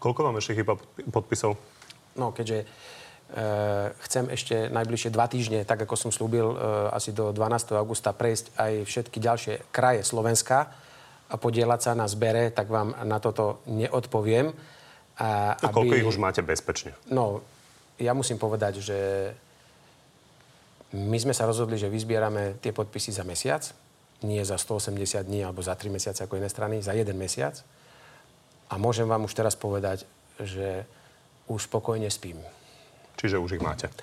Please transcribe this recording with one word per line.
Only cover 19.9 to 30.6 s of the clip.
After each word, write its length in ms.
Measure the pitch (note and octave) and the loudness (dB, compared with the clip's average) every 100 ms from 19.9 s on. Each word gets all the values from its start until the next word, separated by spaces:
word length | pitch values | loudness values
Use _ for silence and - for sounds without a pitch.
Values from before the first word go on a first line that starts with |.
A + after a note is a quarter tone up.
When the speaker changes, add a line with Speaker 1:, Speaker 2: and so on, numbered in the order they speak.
| - _ _ - - - - - - - | -20 _ _ -20 -20 -20 -20 -20 -20 -10
Speaker 2:
my 240 | G2+ G2+ A2+ | -4 -2 0
sme 160 | B2+ | 0
sa 100 | B2+ | 2
rozhodli, 300 | A2+ A2+ A2+ | 2 2 0
že 160 | A2 G2+ | 0 -2
vyzbierame 640 | A2 A2 A2 G#2+ G#2+ G2+ G2+ | -2 0 0 2 0 -2 -4
tie 80 | A#2 | -6
podpisy 420 | G#2+ G#2 G2+ - | -4 -4 -4 -6
za 140 | G2+ F2+ | -6 -6
mesiac, 400 | F2 C3 D3+ - - - _ _ - | -4 -2 -2 -4 -14 -20 _ _ -8
nie 180 | G#2+ G#2 G2 | -4 -2 -2
za 100 | F#2 | -2
sto 220 | - G#2+ | -2 -4
osemdesiat 480 | G#2+ G2 G2 G#2 F#2+ | -4 -4 -2 -4 -2
dní 160 | G2+ | -4
alebo 180 | F#2+ F#2 | -4 -4
za 140 | F2+ | -4
tri 160 | F2+ G#2+ | -4 -4
mesiace 320 | G2 G#2 F#2+ | -6 -4 -6
ako 160 | F#2+ F#2+ | -6 -4
iné 100 | G2 | -4
strany, 320 | - G#2 A2 | -4 -4 -2
za 140 | G2+ | -2
jeden 240 | G#2+ G#2 F#2+ | 0 0 -2
mesiac. 400 | F#2 - C#3 D3+ - _ - - - - - - _ - - | -4 -4 -4 -6 -18 _ -20 -20 -20 -20 -20 -20 _ -20 -10
A 80 | F#2+ | 0
môžem 320 | A#2 A#2 A2+ | 2 2 2
vám 160 | A2 G#2 | 2 0
už 80 | |
teraz 240 | - A2 - | 0 0 0
povedať, 480 | G#2 G2+ G2 F#2+ - _ - - | -2 -2 0 -4 -8 _ -20 -12
že 480 | G2+ F#2+ | -8 -4